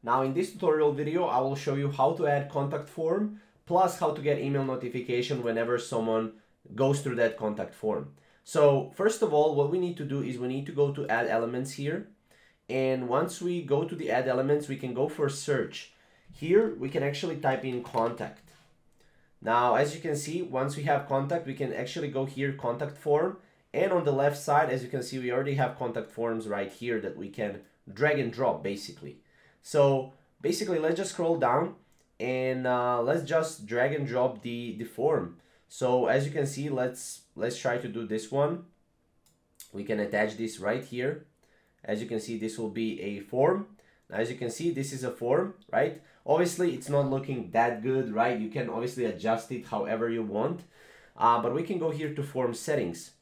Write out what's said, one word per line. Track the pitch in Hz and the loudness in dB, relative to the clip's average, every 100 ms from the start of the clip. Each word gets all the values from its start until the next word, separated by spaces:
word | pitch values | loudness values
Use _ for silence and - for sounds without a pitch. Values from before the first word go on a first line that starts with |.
Now | 113 127 | 2 2
in | 135 | 2
this | 139 190 | 0 -4
tutorial | - 180 156 147 | 0 2 4 4
video, | 135 151 165 | 2 -2 0
I | 180 123 | 2 2
will | 135 139 | 2 -2
show | - 139 | -2 0
you | 143 | -2
how | 143 139 165 | 2 2 4
to | 151 | 2
add | 143 143 | 2 0
contact | 147 139 147 - | -4 -2 -4 -8
form, | - 160 190 214 - - _ - | -4 0 2 0 -4 -20 _ 0
plus | 175 185 - | 4 4 2
how | 160 | -2
to | 147 | 0
get | 139 143 | 0 0
email | 139 139 135 | 2 0 0
notification | 127 127 127 120 120 123 135 | -4 -4 -6 -2 -2 0 -2
whenever | 120 113 117 120 | 0 0 0 0
someone | - 120 113 113 110 - _ _ - 101 | 0 -2 0 0 0 -8 _ _ -14 0
goes | 135 143 | 2 2
through | 135 120 | 0 2
that | 117 - | 0 2
contact | 110 104 92 | -4 -4 -8
form. | - 107 98 71 - _ _ | -4 -2 -2 -6 -16 _ _
So | - 160 147 139 - | -2 6 8 6 0
first | - 202 220 | 0 0 2
of | 220 | 2
all, | 147 156 143 | 6 4 4
what | 143 | 2
we | 180 | 2
need | 180 170 | -2 -4
to | |
do | 143 139 | -4 -4
is | 131 123 | -4 -4
we | 123 | -4
need | 131 143 | -4 -4
to | |
go | 139 143 | 2 2
to | 139 - | 2 0
add | 117 117 | 0 2
elements | 113 117 123 139 | 2 0 -2 -6
here. | - 143 175 214 _ _ _ _ _ _ | -6 -4 -4 -8 _ _ _ _ _ _
And | 127 131 131 123 | 0 2 0 2
once | 131 170 - | 2 0 -2
we | 180 175 | -2 -2
go | 147 143 165 | 0 0 0
to | 147 | -4
the | 156 | 0
add | 120 131 | 2 2
elements, | 127 135 147 147 | 2 2 2 0
we | 135 | -6
can | 131 | -4
go | 123 147 | 0 -2
for | - 139 | 2 0
search. | 143 - 131 104 - - _ _ _ _ | 0 -2 0 0 -8 -16 _ _ _ _
Here, | - 156 190 226 - | -10 4 6 6 -2
we | 139 | -4
can | 147 | 0
actually | 139 143 170 147 | 0 -2 -4 -2
type | 139 131 | 0 0
in | 131 123 | -2 -4
contact. | 120 120 113 113 107 - - - _ _ _ _ _ _ _ _ | -2 0 0 0 -8 -10 -20 -20 _ _ _ _ _ _ _ _
Now, | - 120 123 113 | 2 4 6 4
as | 147 - | 2 0
you | |
can | 165 143 | -4 -4
see, | 147 170 | -4 -6
once | 175 131 139 143 | -4 -2 -2 -2
we | |
have | 143 143 - | 0 0 2
contact, | 135 139 131 135 | -2 0 -2 -4
we | |
can | 135 131 | -6 -4
actually | 113 123 170 147 | -4 -6 -6 -4
go | 135 139 | -2 -4
here, | 131 139 | -2 -4
contact | 139 120 117 143 - | -2 -4 -4 -6 -6
form. | 156 147 180 196 _ _ _ | 2 2 2 -4 _ _ _
And | 139 190 | 0 2
on | 180 | 2
the | 147 | 2
left | 135 143 143 | 4 2 0
side, | - 147 123 | 2 4 4
as | 131 | 0
you | 123 | -2
can | 135 | -6
see, | 120 131 | -6 -6
we | 123 | -2
already | 127 139 | 0 0
have | 139 131 - | 0 0 0
contact | 123 113 107 | -4 -4 -8
forms | - 117 113 107 | -4 -2 -2 -4
right | 101 98 | -4 -4
here | - 120 113 | -6 -4 -2
that | 98 - | -4 -8
we | 101 | -10
can | - 104 98 - _ - | -6 -6 -6 -14 _ -20
drag | 101 151 139 | 0 2 2
and | 117 | -2
drop, | 113 127 - | 0 0 0
basically. | 98 101 - - 73 - _ _ _ _ | -4 -6 -10 -14 -16 -18 _ _ _ _
So | - 147 139 135 131 - _ _ | -2 4 6 4 -2 -12 _ _
basically, | 151 - 202 165 | -2 -2 0 0
let's | 156 165 | 2 0
just | 185 | -2
scroll | - 165 165 | -2 0 2
down | 127 131 175 - _ _ _ _ | 4 4 0 -6 _ _ _ _
and, | 123 127 131 127 127 | -4 0 0 0 2
uh, | 123 123 120 | 2 2 2
let's | 117 165 | 2 2
just | 143 160 160 - 104 | 2 0 0 -6 -4
drag | 117 135 | 0 2
and | 147 131 | 0 -2
drop | 123 127 - | 0 0 0
the, | 117 117 120 107 | -8 -8 -8 -8
the | 113 | -10
form. | - 139 156 87 - _ _ _ | -2 2 2 -2 -10 _ _ _
So | - 127 127 123 | -2 2 4 4
as | 131 143 | 2 2
you | |
can | 151 139 | 0 -2
see, | - 147 | -2 -4
let's, | 131 127 127 - - _ - | -2 -2 -4 -14 -14 _ -4
let's | 117 120 | -4 -2
try | 127 120 | -2 -2
to | 123 | -4
do | 107 110 | -6 -4
this | 107 - | -4 -2
one. | 135 147 175 - _ _ _ _ _ _ _ _ _ - | 0 0 0 -8 _ _ _ _ _ _ _ _ _ -14
We | 98 | -12
can | 104 107 | -4 -2
attach | 101 104 107 107 | 0 0 0 -2
this | 113 90 | -8 -4
right | 98 123 | -2 -2
here. | - 120 131 151 - _ _ _ _ _ | -4 -4 -4 -4 -12 _ _ _ _ _
As | - 107 | -6 -6
you | - | -4
can | 113 | -6
see, | 107 113 | -4 -6
this | 110 110 | -6 -6
will | 110 | -6
be | 98 110 - | -2 -4 -4
a | 98 101 | -8 -8
form. | 98 123 147 190 202 - _ _ _ | -6 2 2 2 -4 -16 _ _ _
Now, | 98 | -4
as | 117 | -4
you | 127 | -2
can | 117 | -6
see, | - 170 | -2 -2
this | 147 135 | -2 -4
is | 135 | -4
a | 127 | -6
form, | - 117 147 202 - - | -4 2 2 2 -6 -2
right? | 113 143 - - _ - | 0 0 -2 -18 _ 0
Obviously, | - 175 175 175 | 2 2 2 0
it's | 127 143 | 0 0
not | 143 135 | 2 2
looking | 135 135 127 90 | 0 -2 -6 0
that | 113 117 107 | 2 4 2
good, | 117 131 117 107 | 0 0 0 2
right? | 123 117 | 2 2
You | 110 | -2
can | 139 117 | -4 -4
obviously | 113 120 127 113 | -4 -4 -2 -2
adjust | 90 104 113 - | 0 0 0 -2
it | 123 - | -10 -4
however | 110 104 110 117 | -4 -2 -2 0
you | 117 | -2
want. | 107 101 135 175 - _ - - - - | -2 -2 -2 -4 -10 _ -20 -20 -20 2
Uh, | 117 117 | 4 4
but | 120 | 2
we | 139 | -2
can | 175 180 | -2 -2
go | 160 | -2
here | 147 151 143 | -2 -4 -4
to | |
form | 139 131 123 120 | -4 -2 -2 -2
settings. | - 143 92 - - _ | -2 0 0 -6 -14 _